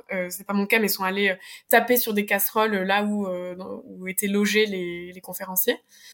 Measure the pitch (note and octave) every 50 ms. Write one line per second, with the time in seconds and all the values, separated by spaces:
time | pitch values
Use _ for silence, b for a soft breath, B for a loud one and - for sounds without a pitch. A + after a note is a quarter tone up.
0 | - - F#3+ F#3 F3+ F3+ - - F#3+ - G3+ G3+ G3+ G3+ A#3 A3+ G#3+ G3 - -
1 | F#3+ F#3 G3 G3+ G3+ G3 F3+ B B B B B B - B3 A3+ A3+ A#3+ B3 A#3+
2 | - A3+ G#3 G#3 G#3 G#3 G3+ G3 - - - A3 A3 A3 G#3 F#3+ F#3 G3 G3 G#3
3 | G#3 G#3 G#3 G#3 G3 F#3 F3+ F3+ F3+ F3+ F3+ F#3 F#3+ - G3+ A3 - G3+ F#3+ F#3
4 | F#3 F#3 F#3+ - G#3 G3 G3+ G3+ G#3 G3 G3+ G#3+ G#3+ G#3 F#3+ F#3 F3 F3 F3 F3
5 | F3 F3+ F3+ F#3 - F#3 F3+ - F#3+ F#3+ F#3 - - A#3+ D#4 - B B B B
6 | B B